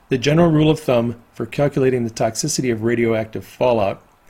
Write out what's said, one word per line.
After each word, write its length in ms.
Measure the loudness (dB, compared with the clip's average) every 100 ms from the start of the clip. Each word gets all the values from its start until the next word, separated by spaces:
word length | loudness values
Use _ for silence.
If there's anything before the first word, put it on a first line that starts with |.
| -6
The 80 | -2
general 340 | 2 4 4
rule 200 | 4 2
of 80 | 0
thumb 420 | 0 0 0 -6 _
for 140 | -12 -8
calculating 580 | -2 -2 0 0 0
the 60 | -2
toxicity 600 | -2 -4 -2 -6 -2 -2
of 120 | -2
radioactive 640 | 0 0 0 0 -4 -10 -10
fallout 560 | -2 0 2 0 -4 _ _ _